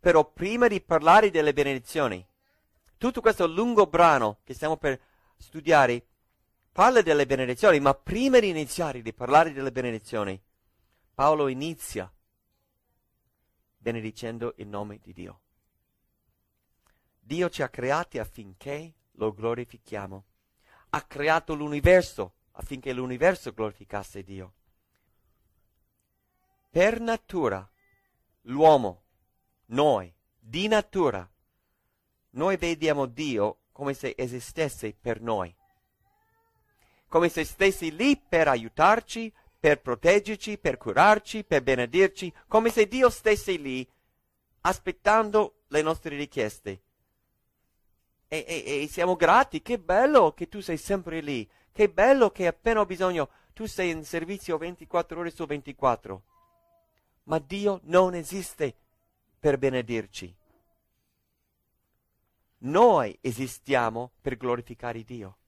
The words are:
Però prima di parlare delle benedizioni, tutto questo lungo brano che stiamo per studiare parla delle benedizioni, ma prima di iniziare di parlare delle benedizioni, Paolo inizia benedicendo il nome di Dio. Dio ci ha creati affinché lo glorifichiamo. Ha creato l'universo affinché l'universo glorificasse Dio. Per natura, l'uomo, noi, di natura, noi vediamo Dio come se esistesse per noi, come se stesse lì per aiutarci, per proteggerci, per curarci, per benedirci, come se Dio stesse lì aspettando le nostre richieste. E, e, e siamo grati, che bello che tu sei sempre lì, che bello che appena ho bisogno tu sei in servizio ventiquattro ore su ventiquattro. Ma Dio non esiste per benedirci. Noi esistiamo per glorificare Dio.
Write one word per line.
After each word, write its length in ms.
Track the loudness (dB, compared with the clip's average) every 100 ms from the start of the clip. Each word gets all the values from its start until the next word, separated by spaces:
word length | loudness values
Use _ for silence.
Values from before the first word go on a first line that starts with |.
Però 300 | 4 4 4
prima 380 | -2 -6 2 2
di 120 | 2
parlare 500 | 0 2 6 6 6
delle 220 | 2 0
benedizioni, 720 | 2 0 -2 -6 -2 -2 -4 -12 _ _ _ _ _ _ _
tutto 240 | -6 0
questo 260 | 0 2 0
lungo 400 | 0 0 4 4
brano 540 | 6 6 6 2 -4
che 120 | _
stiamo 240 | -8 -4 -4
per 220 | -4 -4 _ _ _ _
studiare 720 | -18 -12 2 4 4 2 _ _ _ _ _ _ _
parla 300 | 2 4 6
delle 240 | 4 2 2
benedizioni, 520 | 0 -2 2 4 6
ma 160 | 4
prima 440 | 0 -2 -2 4 4
di 80 | 4
iniziare 540 | -2 -6 -6 -6 -6
di 100 | -10
parlare 400 | -10 4 4 4
delle 200 | 0 -8
benedizioni, 680 | -4 -6 -6 -8 -6 -6 -8 _ _ _ _ _ _ _
Paolo 360 | -2 0 2 0
inizia 600 | -4 -8 -10 -12 -10 -12 _ _ _ _ _ _ _ _ _ _ _ _ _ _ _ _ _
benedicendo 800 | -8 -8 -10 -12 -12 -10 -10 -10
il 100 | -12
nome 320 | -10 -12 -14
di 140 | _
Dio. 280 | -20 -18 -20 _ _ _ _ _ _ _ _ _ _ _ _ _ _ _ _ _ _
Dio 300 | _ -4 -4
ci 120 | -4
ha 60 | -8
creati 500 | -6 -4 -4 -4 -10
affinché 760 | -10 -14 -20 -18 -12 -12 -14 _ _
lo 200 | _ -6
glorifichiamo. 920 | -4 -6 -6 -10 -16 _ -12 -12 -16 _ _ _ _ _ _ _
Ha 120 | -10
creato 520 | -8 -6 0 0 -2
l'universo 800 | -8 -6 -2 4 4 4 -8 -12 _ _
affinché 400 | _ -14 -12 -8
l'universo 600 | -8 -6 0 0 0 -8
glorificasse 680 | -8 -8 -8 -12 -12 -12 -16
Dio. 320 | -16 -16 -18 _ _ _ _ _ _ _ _ _ _ _ _ _ _ _ _ _ _ _ _ _ _
Per 300 | 2 2 2
natura, 680 | -4 -4 _ -2 -2 -2 -8 _ _ _ _ _ _ _
l'uomo, 600 | -12 4 6 6 2 -8 _ _ _ _ _ _ _
noi, 480 | 0 2 2 -2 _ _ _
di 300 | -12 -6 0
natura, 600 | 0 0 -2 -2 -2 -10 _ _ _ _ _ _ _ _ _ _
noi 260 | -4 -2 -2
vediamo 500 | -2 -2 0 0 -2
Dio 560 | -4 -6 0 -2 -2 _
come 200 | _ -8
se 220 | -6 -8 -6
esistesse 800 | -8 -8 -12 -6 -6 -4 -12
per 260 | -10 -8 -6
noi, 320 | -4 -4 -6 _ _ _ _ _ _ _ _ _ _ _ _ _ _ _ _
come 200 | 2 2
se 140 | 0
stesse 460 | -8 0 0 0 -6
lì 280 | -2 0 0
per 300 | _ 0 2
aiutarci, 880 | 0 -4 2 4 4 -2 -10 -10 _ _ _
per 220 | 2 2
proteggerci, 800 | -2 -2 2 2 0 -10 -10 -6
per 180 | -6 -6
curarci, 640 | -4 4 6 4 0 -12
per 220 | -2 -2
benedirci, 680 | 0 0 0 2 2 0 -12 -12 _
come 240 | 2 2
se 160 | 2 0
Dio 240 | 4 2
stesse 460 | 2 0 0 0 -6
lì 280 | -6 -8 -10 _ _ _ _ _ _ _
aspettando 1040 | -4 -4 -6 -4 2 2 2 0 0 _ _
le 140 | -2
nostre 320 | 0 -4 -6 -10
richieste. 640 | -8 -4 -4 -6 -14 -14 _ _ _ _ _ _ _ _ _ _ _ _ _ _ _
E, 180 | -10 -8
e, 340 | -10 -6 -6
e 60 | -6
siamo 260 | -4 -2
grati, 480 | 2 4 4 4 -4
che 160 | -6 -8
bello 540 | -2 2 4 6 4
che 160 | 2 -12
tu 120 | -12
sei 160 | -8 -8
sempre 440 | -4 -6 -4 -10
lì, 280 | -6 -8 -8 _ _
che 180 | 0 0
bello 420 | 4 4 6 4
che 180 | 2 -4
appena 320 | -2 -2 0
ho 60 | 0
bisogno 440 | -2 -2 -2 -6 _ _
tu 140 | -16 -14
sei 240 | -4 -4
in 140 | -4
servizio 540 | -6 -8 -8 -10 -6 -6
ventiquattro 600 | -6 -14 -6 -4 -4 -8
ore 100 | -10
su 160 | -8 -8
ventiquattro. 800 | -8 -10 -2 -2 -2 -6 -16 _ _ _ _ _ _ _ _ _ _
Ma 140 | -6 -6
Dio 420 | -6 -6 -4 -4
non 300 | 2 4 4
esiste 640 | 0 -8 -10 -10 -6 -6 -6 _ _ _ _ _ _
per 180 | -2 0
benedirci. 800 | 0 -2 -4 -6 -8 -14 -18 _ _ _ _ _ _ _ _ _ _ _ _ _ _ _ _ _ _ _ _ _ _ _
Noi 580 | -2 4 6 6 0 -4
esistiamo 960 | -8 -6 -8 -8 -2 0 0 -4 -12 _
per 160 | -10 -6
glorificare 680 | -4 -4 -6 -12 -12 -12
Dio. 340 | -14 -16 -16 -20